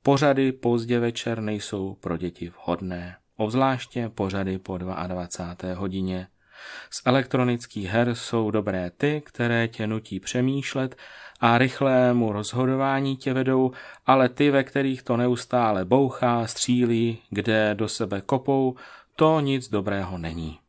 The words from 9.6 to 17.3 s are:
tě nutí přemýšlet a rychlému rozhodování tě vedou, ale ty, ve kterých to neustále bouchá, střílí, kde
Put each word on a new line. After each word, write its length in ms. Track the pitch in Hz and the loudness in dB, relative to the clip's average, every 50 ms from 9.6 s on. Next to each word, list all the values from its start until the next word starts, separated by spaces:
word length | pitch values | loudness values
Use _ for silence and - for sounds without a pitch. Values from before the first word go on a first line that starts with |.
| 117 | 0
tě 200 | 113 - - 110 | -2 -4 -6 -4
nutí 320 | 107 110 110 110 - 98 92 | -4 -4 -4 -6 -6 -10 -8
přemýšlet 760 | - - - 127 123 131 135 139 135 - - 139 131 131 - - - - - - - - - - | -8 -4 -2 0 0 0 0 -2 -6 -4 -4 -4 -4 -4 -6 -12 -20 -20 -20 -20 -20 -20 -8 0
a 180 | - 117 120 | 2 4 4
rychlému 760 | 120 131 127 - - 139 135 127 127 127 123 123 120 117 110 | 4 4 2 2 0 2 4 6 6 6 6 4 2 2 0
rozhodování 840 | 101 104 104 - - 123 131 127 131 131 135 139 135 135 139 135 135 | 0 -2 -2 -2 0 0 0 0 0 0 0 0 0 0 -2 -2 -4
tě 160 | 131 - 139 127 | -4 -4 -2 0
vedou, 380 | 131 127 135 131 131 131 127 127 - - - - - _ | 0 2 2 4 4 4 2 0 -6 -18 -18 -20 -4 _
ale 240 | - 131 135 127 123 | 4 6 6 6 4
ty, 220 | 127 - 147 147 | 4 2 2 4
ve 120 | 139 139 131 | 4 4 2
kterých 400 | - - 143 135 135 131 127 - | 2 -2 0 0 0 -2 -4 -2
to 140 | - 120 | -2 0
neustále 680 | 117 123 123 123 117 - _ - 123 117 110 107 92 92 | 2 2 2 0 0 -2 _ 0 2 2 2 2 0 2
bouchá, 600 | 90 123 135 139 127 - - 131 120 120 120 113 | 4 4 4 4 2 0 0 0 2 2 0 0
střílí, 720 | 110 - - - - 123 123 123 117 117 113 117 117 113 110 _ | -2 -4 -4 0 2 4 4 4 4 4 2 2 0 -2 -4 _
kde 460 | _ | _